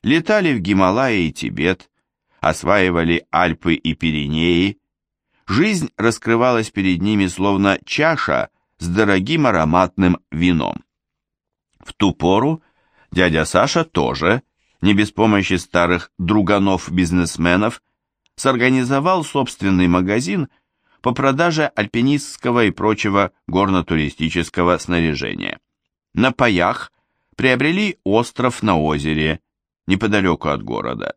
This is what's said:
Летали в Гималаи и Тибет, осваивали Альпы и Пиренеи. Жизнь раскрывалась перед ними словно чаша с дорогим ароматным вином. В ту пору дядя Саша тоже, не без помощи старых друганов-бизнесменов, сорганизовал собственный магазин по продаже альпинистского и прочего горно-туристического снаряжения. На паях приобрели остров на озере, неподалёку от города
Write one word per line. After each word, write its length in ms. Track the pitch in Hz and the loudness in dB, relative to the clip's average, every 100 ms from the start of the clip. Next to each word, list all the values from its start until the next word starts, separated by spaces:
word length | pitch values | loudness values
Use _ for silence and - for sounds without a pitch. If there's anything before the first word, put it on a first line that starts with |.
Летали 520 | 107 160 160 214 180 | 0 0 2 0 2
в 60 | 120 | -2
Гималаи 640 | 87 98 92 107 131 107 80 | 0 2 2 2 0 0 -2
и 60 | |
Тибет, 580 | - 57 50 82 92 - _ _ _ _ _ | -4 -8 -2 -2 -2 -8 _ _ _ _ _
осваивали 880 | 76 80 78 101 92 85 82 82 _ | -2 -2 0 2 2 0 0 -2 _
Альпы 440 | 82 90 80 87 | 0 0 0 -2
и 200 | 82 80 | 0 -2
Пиренеи. 840 | 78 82 76 71 78 85 85 98 104 _ _ _ _ _ _ - | -2 -2 -2 -4 0 2 2 0 -4 _ _ _ _ _ _ -4
Жизнь 440 | 101 202 196 143 - | 0 0 0 -6 -2
раскрывалась 720 | 110 110 - 117 127 117 110 | -2 -2 -2 0 2 0 -2
перед 320 | 101 95 87 | -2 -2 0
ними 240 | 101 104 95 | 0 0 0
словно 520 | 90 101 98 98 92 | 0 0 2 0 0
чаша 640 | - - 156 151 - 65 - _ _ _ | -4 -2 0 0 -2 -2 -4 _ _ _
с 100 | 85 | -2
дорогим 580 | 92 107 95 101 160 139 | 0 2 2 2 2 2
ароматным 720 | 92 78 87 92 - 90 87 _ | 2 2 2 0 2 2 0 _
вином. 540 | 78 90 82 50 50 _ _ _ _ _ _ _ _ _ _ | -2 0 2 -2 -8 _ _ _ _ _ _ _ _ _ _
В 120 | - | -20
ту 180 | - 101 | -2 -2
пору 500 | 80 87 98 139 160 _ _ _ _ _ | 2 2 2 2 -4 _ _ _ _ _
дядя 340 | 85 90 80 | 0 2 2
Саша 400 | 78 87 135 170 | 2 2 2 0
тоже, 580 | 160 - 65 65 80 123 _ _ _ _ | 0 -2 -2 0 0 0 _ _ _ _
не 140 | 95 | 2
без 160 | 101 104 | 2 0
помощи 440 | - 110 101 92 | 0 2 2 0
старых 580 | 90 - 90 87 87 - - | -4 -2 0 2 0 -4 -8
друганов-бизнесменов, 1600 | 87 107 98 101 98 92 - 87 87 90 85 - 85 92 107 - _ _ _ _ _ - | 0 2 2 2 2 -2 -2 -2 2 0 0 -2 0 0 0 -6 _ _ _ _ _ -4
сорганизовал 880 | 139 127 123 131 123 139 165 185 | -2 0 2 2 0 0 0 -2
собственный 640 | 147 143 135 - 98 92 87 | -2 -4 -4 -4 0 2 4
магазин 600 | 90 90 110 165 196 135 _ _ _ _ _ | 2 2 -2 -2 -4 -4 _ _ _ _ _
по 120 | 123 | -4
продаже 580 | 120 135 135 170 156 147 | 0 0 0 0 0 -2
альпинистского 920 | - 101 117 131 143 - - 123 120 107 | -4 -4 0 0 0 -4 -6 -2 2 0
и 40 | |
прочего 640 | 85 107 107 107 101 92 _ - | 0 -2 0 0 0 0 _ -4
горно-туристического 1300 | 92 98 92 82 82 73 - 80 87 82 - 87 87 | 0 2 0 0 -2 -2 -4 -4 -2 -4 -2 0 0
снаряжения. 800 | - 87 82 69 58 50 50 - _ _ _ _ _ | 0 0 0 -2 -6 -6 -8 -10 _ _ _ _ _
На 200 | - 127 | -2 -2
паях 600 | - 123 90 87 123 - _ _ _ _ - | 0 0 2 0 -2 -12 _ _ _ _ -2
приобрели 640 | 131 127 147 180 214 - | 0 2 0 0 -2 -4
остров 580 | 95 107 120 - 123 - | 0 0 0 -4 -4 -2
на 160 | 107 85 | 0 0
озере, 640 | 76 76 76 78 78 80 _ _ _ _ - | 0 0 -2 0 -2 -4 _ _ _ _ -2
неподалёку 640 | 98 110 104 92 80 78 | 0 2 2 0 0 -2
от 140 | 67 | -4
города 520 | 50 57 53 60 50 | -6 -8 -6 -8 -10